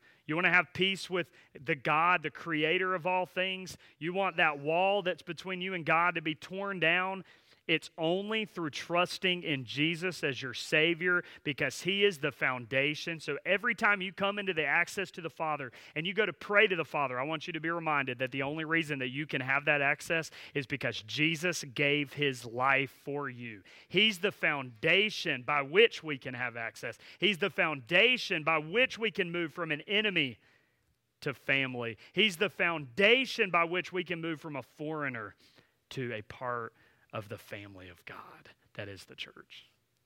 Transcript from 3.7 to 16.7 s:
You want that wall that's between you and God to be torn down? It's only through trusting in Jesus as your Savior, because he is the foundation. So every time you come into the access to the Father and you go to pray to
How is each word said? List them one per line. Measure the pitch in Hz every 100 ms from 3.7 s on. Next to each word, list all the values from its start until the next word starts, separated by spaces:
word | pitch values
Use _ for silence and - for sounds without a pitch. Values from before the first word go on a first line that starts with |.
| - - -
You | 156
want | 185 190 160
that | 160 147
wall | 143 170 190 202
that's | 180 175
between | - 165 185 185
you | 185
and | 185 151
God | 160 175 170
to |
be | 156
torn | 156 - 190 196 190
down? | 160 175 185 190 - - _ _ -
It's | 160 - -
only | 160 185 208 220 214
through | - 160
trusting | - - 170 175 - 185 180
in | 170 139 113
Jesus | 123 156 170 180 160
as | 147 117
your | 127
Savior, | 113 - 156 165 165 180 180 - -
because | 156 135 143 -
he | 175 196 202
is | 156
the | 147
foundation. | - 147 127 117 131 143 151 - 165
So | - 139
every | 165 196 233
time | 220 226 202
you | 185
come | 175 196 208
into | 196
the | 165 143
access | 156 170 - 180
to | -
the | 160
Father | - 160 151 127 - - 151
and | 170
you |
go | 196 202
to |
pray | 156 - 208
to | 220